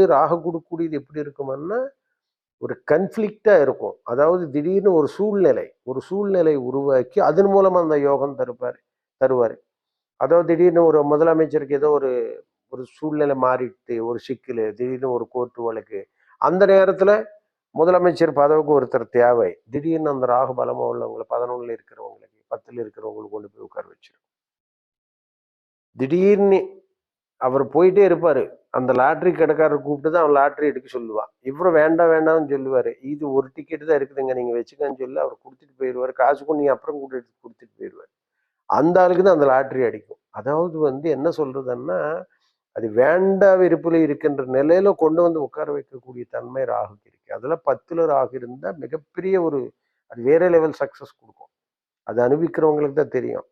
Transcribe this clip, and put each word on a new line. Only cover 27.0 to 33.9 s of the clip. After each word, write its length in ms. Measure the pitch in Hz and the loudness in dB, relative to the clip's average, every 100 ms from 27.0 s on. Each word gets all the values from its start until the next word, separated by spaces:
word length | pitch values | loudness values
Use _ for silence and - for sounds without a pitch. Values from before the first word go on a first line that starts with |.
| _ _ _ - | _ _ _ -6
அவர் 240 | 131 135 139 | -2 0 0
போயிட்டே 340 | 151 185 190 | 4 4 6
இருப்பாரு, 380 | 196 165 165 135 - - _ | 4 4 2 0 -2 -10 _
அந்த 200 | 123 127 | -4 0
லாட்டரி 380 | 123 135 147 175 | 2 2 2 0
கடைக்காரர் 500 | 156 156 151 156 143 | 2 2 2 2 0
கூப்பிட்டு 260 | 139 147 151 | -4 -4 0
தான் 120 | 170 | 2
அவன் 120 | 156 143 | 4 4
லாட்டரி 300 | 143 147 147 | 2 0 -4
எடுக்க 220 | 127 131 | -4 -10
சொல்லுவான். 420 | 123 113 107 107 _ | -12 -8 -8 -8 _
இவரு 260 | 131 143 180 | -12 -2 2
வேண்டாம் 380 | 160 156 165 170 | 4 4 4 4
வேண்டாம்னு 360 | 160 156 160 147 | 4 2 2 0
சொல்லுவாரு, 420 | 139 131 131 117 120 | -4 -2 -2 -2 -6
இது 220 | 131 147 151 | -12 -8 -4
ஒரு 140 | 135 131 | -2 -2
டிக்கெட் 320 | - 143 156 | -8 -14 -8
தான் 120 | 151 | -2